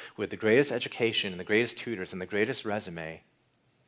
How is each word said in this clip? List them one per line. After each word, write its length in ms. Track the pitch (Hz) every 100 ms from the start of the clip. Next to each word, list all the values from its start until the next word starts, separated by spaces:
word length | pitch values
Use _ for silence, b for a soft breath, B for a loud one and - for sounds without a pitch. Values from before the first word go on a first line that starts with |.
| B -
with 140 | 98
the 60 | 98
greatest 340 | 107 117 147
education 600 | 123 113 - 113 107 101
and 60 | 90
the 40 |
greatest 340 | 90 107 120 -
tutors 360 | 120 101 92
and 80 | 95
the 40 | 92
greatest 400 | 104 110 127 110
resume, 560 | 104 95 85 80 82 _ _ _ _ _ _